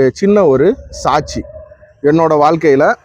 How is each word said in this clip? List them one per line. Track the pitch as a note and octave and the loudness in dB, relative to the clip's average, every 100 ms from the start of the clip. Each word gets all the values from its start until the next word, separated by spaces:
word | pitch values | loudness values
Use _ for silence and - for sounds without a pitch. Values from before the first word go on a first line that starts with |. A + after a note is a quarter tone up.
| C3 | 2
சின்ன | - G3 G#3 E3 | 0 0 2 2
ஒரு | C3 E3+ F3 - - | 2 0 -2 -8 -8
சாட்சி | B2+ D3 D3 A#2 - - - - _ _ | -4 -2 -4 -10 -12 -18 -20 -20 _ _
என்னோட | C#3+ E3 D#3+ D3+ | 0 0 2 2
வாழ்க்கையில | D3 E3 D#3 C#3 F3 A#3+ | 0 0 0 2 0 -2